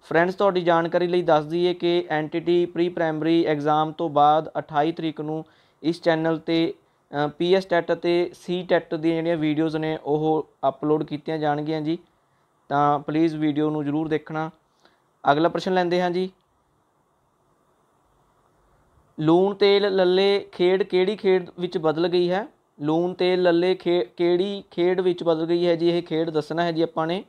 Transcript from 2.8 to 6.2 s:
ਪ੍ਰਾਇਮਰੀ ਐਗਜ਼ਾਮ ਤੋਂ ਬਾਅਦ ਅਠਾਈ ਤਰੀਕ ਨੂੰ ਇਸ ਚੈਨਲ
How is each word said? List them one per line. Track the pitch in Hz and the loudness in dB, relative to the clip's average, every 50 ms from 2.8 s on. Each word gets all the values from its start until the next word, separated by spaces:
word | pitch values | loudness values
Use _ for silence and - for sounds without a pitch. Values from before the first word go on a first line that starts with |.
| 175 180 | -2 -2
ਪ੍ਰਾਇਮਰੀ | 175 180 170 160 156 156 151 160 165 170 170 | -2 -2 -2 -2 -2 -2 0 2 2 2 2
ਐਗਜ਼ਾਮ | - 156 147 143 151 151 151 156 156 | 2 0 0 0 0 2 2 0 -2
ਤੋਂ | 156 - 170 165 | -4 -6 -6 0
ਬਾਅਦ | 143 147 147 147 151 160 160 - - - | 2 4 6 6 4 4 0 -2 -8 -8
ਅਠਾਈ | 143 - 160 147 147 160 | -8 -4 -2 0 0 0
ਤਰੀਕ | 165 170 165 160 147 - | -2 -4 -6 -6 -6 -6
ਨੂੰ | 151 151 156 160 156 _ _ _ _ _ _ _ - | -8 -6 -6 -8 -8 _ _ _ _ _ _ _ -4
ਇਸ | 151 170 170 | -4 -4 -2
ਚੈਨਲ | - 175 160 160 | 0 0 0 2